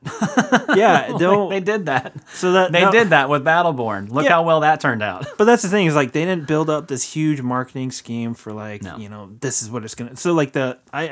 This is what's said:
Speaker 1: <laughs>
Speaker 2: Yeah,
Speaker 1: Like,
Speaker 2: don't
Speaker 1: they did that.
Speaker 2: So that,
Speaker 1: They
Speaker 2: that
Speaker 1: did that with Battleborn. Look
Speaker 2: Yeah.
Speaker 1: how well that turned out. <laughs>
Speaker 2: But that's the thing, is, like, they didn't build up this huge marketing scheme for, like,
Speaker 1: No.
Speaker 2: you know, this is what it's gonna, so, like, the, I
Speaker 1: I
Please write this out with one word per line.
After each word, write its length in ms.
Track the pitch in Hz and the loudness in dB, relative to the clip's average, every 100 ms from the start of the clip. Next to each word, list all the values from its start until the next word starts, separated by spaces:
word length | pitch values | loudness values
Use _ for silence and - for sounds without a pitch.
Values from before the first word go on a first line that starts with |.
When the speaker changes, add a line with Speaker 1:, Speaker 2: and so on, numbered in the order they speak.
Speaker 1:
<laughs> 720 | - - - - - 247 - 226 | -14 -6 -4 -2 0 0 2 4
Speaker 2:
Yeah, 300 | 208 156 120 | 6 4 2
Speaker 1:
Like, 100 | 214 | 0
Speaker 2:
don't 280 | 175 202 185 | 2 2 0
Speaker 1:
they 120 | 196 | -2
did 260 | 185 214 160 | -2 -4 -2
that. 280 | 127 - - - | -2 -2 -10 -16
Speaker 2:
So 180 | - 180 | -4 2
that, 180 | 185 185 | 2 4
Speaker 1:
They 100 | 170 | 4
Speaker 2:
that 120 | 190 | 4
Speaker 1:
did 180 | 214 214 | 4 6
that 200 | 151 135 | 4 4
with 140 | 147 160 | 2 2
Battleborn. 640 | 170 175 135 113 98 101 | 2 2 0 -2 -4 -4
Look 140 | 127 | -2
Speaker 2:
Yeah. 80 | - | 2
Speaker 1:
how 100 | 170 | 4
well 180 | 170 160 | 4 4
that 180 | 151 156 | 4 2
turned 240 | 143 113 | 0 -2
out. 240 | 104 92 - | -4 -6 -6
<laughs> 60 | - | 0
Speaker 2:
But 60 | 214 | 4
that's 160 | 240 | 4
the 80 | 190 | 2
thing, 160 | 208 175 | 2 2
is, 80 | |
like, 180 | 151 131 | 2 0
they 140 | 151 175 | 0 -2
didn't 200 | 180 147 | -2 -2
build 220 | 156 156 | -2 0
up 180 | 151 156 | -4 -4
this 140 | 131 - | -8 -6
huge 260 | 156 156 143 | -2 -2 -2
marketing 500 | 123 127 127 135 131 | -2 -4 -4 -8 -8
scheme 420 | - - 117 117 | -10 -10 -8 -8
for, 180 | 113 - | -8 -12
like, 300 | 107 107 104 | -12 -12 -12
Speaker 1:
No. 160 | 98 85 | -14 -14
Speaker 2:
you 100 | 104 | -14
know, 220 | 104 101 110 | -16 -18 -10
this 220 | 139 - | -6 -4
is 80 | 110 | -4
what 140 | 120 | -8
it's 100 | 110 | -10
gonna, 220 | - 120 131 | -12 -12 -6
so, 180 | 180 | 0
like, 180 | 165 139 | 0 0
the, 240 | 147 131 123 _ | -2 -4 -6 _
I 120 | 143 | -8
Speaker 1:
I 20 | 160 | -4